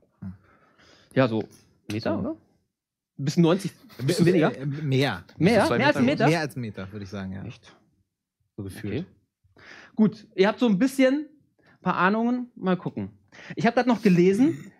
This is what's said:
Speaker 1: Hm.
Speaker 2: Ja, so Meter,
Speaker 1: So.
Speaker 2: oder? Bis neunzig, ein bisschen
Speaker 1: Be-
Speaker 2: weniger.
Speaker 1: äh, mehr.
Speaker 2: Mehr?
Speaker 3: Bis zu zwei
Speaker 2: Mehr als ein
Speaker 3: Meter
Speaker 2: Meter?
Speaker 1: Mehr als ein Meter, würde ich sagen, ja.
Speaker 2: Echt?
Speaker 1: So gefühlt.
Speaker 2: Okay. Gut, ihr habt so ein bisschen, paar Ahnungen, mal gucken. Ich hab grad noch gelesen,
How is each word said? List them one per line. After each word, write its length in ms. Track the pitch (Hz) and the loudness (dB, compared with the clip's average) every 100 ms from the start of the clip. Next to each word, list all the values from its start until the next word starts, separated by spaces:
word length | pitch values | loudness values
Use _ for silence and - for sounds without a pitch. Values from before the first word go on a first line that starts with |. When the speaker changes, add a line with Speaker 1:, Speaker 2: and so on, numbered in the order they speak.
| _ _ | _ _
Speaker 1:
Hm. 120 | - 92 _ _ _ _ _ _ _ | -18 -18 _ _ _ _ _ _ _
Speaker 2:
Ja, 140 | - 131 | -2 0
so 160 | 110 - _ _ _ - | -2 -6 _ _ _ -12
Meter, 240 | 107 - | -8 -4
Speaker 1:
So. 60 | 320 | -4
Speaker 2:
oder? 160 | 226 320 _ _ _ _ _ _ _ - | -6 -8 _ _ _ _ _ _ _ -10
Bis 200 | 139 - | -4 2
neunzig, 360 | 165 190 170 - - - | 2 2 -2 -14 -20 -8
ein 80 | 127 | -4
bisschen 180 | 180 165 | 0 2
Speaker 1:
Be- 60 | |
Speaker 2:
weniger. 240 | 185 165 127 | 2 0 -2
Speaker 1:
äh, 100 | 143 | -8
mehr. 580 | 143 151 131 139 92 - - | -6 -2 0 0 -4 -10 0
Speaker 2:
Mehr? 160 | 170 226 | 2 4
Speaker 3:
Bis 20 | |
zu 60 | - | 2
zwei 100 | 120 | 2
Speaker 2:
Mehr 80 | 285 | 2
als 100 | 285 | 2
ein 80 | |
Speaker 3:
Meter 200 | 254 - | 0 2
Speaker 2:
Meter? 40 | 151 | 2
Speaker 1:
Mehr 120 | 165 | 0
als 160 | 151 131 | -2 -8
ein 40 | |
Meter, 320 | 117 101 95 | -10 -10 -12
würde 120 | 104 | -12
ich 60 | 98 | -12
sagen, 220 | 101 95 | -10 -10
ja. 120 | 95 | -10
Speaker 2:
Echt? 300 | - - - - _ _ _ _ _ _ _ - | -12 -16 -20 -20 _ _ _ _ _ _ _ -12
Speaker 1:
So 60 | |
gefühlt. 420 | 98 92 104 110 185 | -10 -8 -6 -6 -8
Speaker 2:
Okay. 580 | _ _ _ _ _ - - - - | _ _ _ _ _ -20 -20 -8 2
Gut, 300 | 214 - - | 2 0 -6
ihr 140 | - 196 | 0 2
habt 100 | 220 | 2
so 80 | 247 | 2
ein 120 | 190 | 2
bisschen, 480 | 262 - 262 285 302 _ _ _ _ _ | 2 2 2 2 -4 _ _ _ _ _
paar 140 | - - | -4 0
Ahnungen, 540 | 180 220 233 247 247 - | 2 2 0 -2 -6 -8
mal 200 | 180 180 | -4 -2
gucken. 340 | - - 98 - _ - - - | -4 -8 -10 -12 _ -20 -14 -2
Ich 100 | 220 | 0
hab 80 | |
grad 120 | 233 247 | 2 2
noch 160 | 226 | 2
gelesen, 680 | 214 175 180 196 285 330 - | 4 6 4 4 2 0 -8